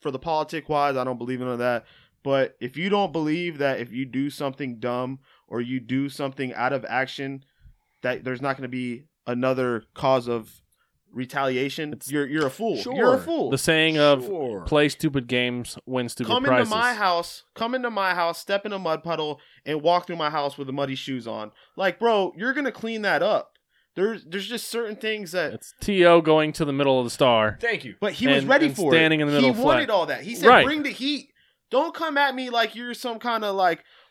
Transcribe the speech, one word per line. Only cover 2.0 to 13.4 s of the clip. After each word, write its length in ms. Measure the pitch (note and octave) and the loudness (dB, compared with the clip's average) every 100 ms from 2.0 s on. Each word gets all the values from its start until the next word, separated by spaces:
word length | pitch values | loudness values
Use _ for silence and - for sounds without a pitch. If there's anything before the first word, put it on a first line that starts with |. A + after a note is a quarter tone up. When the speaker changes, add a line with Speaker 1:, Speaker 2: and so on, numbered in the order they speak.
| _ _ | _ _
Speaker 1:
But 320 | C#3 C#3 C3 - | -2 0 0 -4
if 160 | B2 D3 | -10 -6
you 120 | F#3 | 0
don't 220 | G3+ G3 | 0 0
believe 460 | D#3 D3+ D#3+ F3 D3+ | -2 -2 -2 -4 -2
that 220 | C#3 A#2+ | -2 -2
if 100 | A#2+ | -6
you 120 | A#2 | -8
do 260 | C3+ B2+ C#3+ | -6 -4 -4
something 480 | C3+ C#3+ C3+ C#3 A#2 | -4 -8 -6 -10 -6
dumb 400 | B2 B2 B2+ C3+ _ _ _ | -4 -4 -6 -8 _ _ _
or 120 | A#2 | -6
you 200 | B2 C3 | -4 -6
do 280 | A2+ C3 C#3 | -4 -4 -4
something 440 | C#3 C#3 C3+ C3 | -6 -8 -6 -8
out 180 | - B2+ | -4 -2
of 120 | C#3 - | -2 -4
action, 560 | B2 C3 - C3+ C3+ - _ - _ _ _ | -4 -4 -6 -10 -10 -16 _ -20 _ _ _
that 200 | B2+ B2+ | -6 -4
there's 180 | B2+ B2 | -6 -4
not 140 | C3+ C3+ | -4 -4
gonna 120 | B2+ | -8
be 360 | B2+ B2 A#2 - _ - | -8 -8 -8 -14 _ -6
another 580 | B2 C3 C3 B2+ A#2 - | -2 0 0 0 -2 -6
cause 340 | - C#3 C3 A#2+ | -2 2 2 0
of 320 | A#2+ A2 - _ _ _ _ _ | -6 -6 -20 _ _ _ _ _
retaliation, 800 | - C3 C#3+ C3+ B2+ C#3 C#3 D3+ | -12 -8 -4 -2 0 -2 -4 -8
Speaker 2:
It's 180 | - - | -10 -6
Speaker 1:
you're, 160 | D3 C#3 | -4 -2
you're 200 | D#3 C#3 | -2 -2
a 40 | |
fool. 260 | - A3+ C#3 | -2 -4 -4
Speaker 3:
Sure. 180 | A#3+ | -4
Speaker 1:
You're 200 | B3+ G3+ | 2 2
a 40 | - | 2
fool. 320 | A#3+ E4 | 0 -2